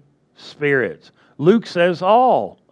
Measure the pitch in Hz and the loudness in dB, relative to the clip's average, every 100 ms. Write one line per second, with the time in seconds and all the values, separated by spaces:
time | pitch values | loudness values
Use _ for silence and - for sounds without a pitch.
0 | _ _ _ _ - - 147 139 101 76 | _ _ _ _ -20 -6 -2 0 -2 -6
1 | - _ _ - 151 226 - 180 175 170 | -20 _ _ -4 2 2 0 -2 0 0
2 | 185 226 254 160 98 - _ | 0 2 4 0 -2 -10 _